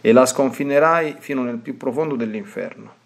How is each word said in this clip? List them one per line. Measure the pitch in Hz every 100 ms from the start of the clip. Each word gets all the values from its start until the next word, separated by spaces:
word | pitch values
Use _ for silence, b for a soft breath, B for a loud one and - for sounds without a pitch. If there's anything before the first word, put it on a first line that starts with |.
e | -
la | 117 127
sconfinerai | - 135 120 143 139 156 165 156 143
fino | - 139
nel | 123 117
più | 117 127
profondo | 135 123 160 135
dell'inferno | 113 107 101 - 92 - - -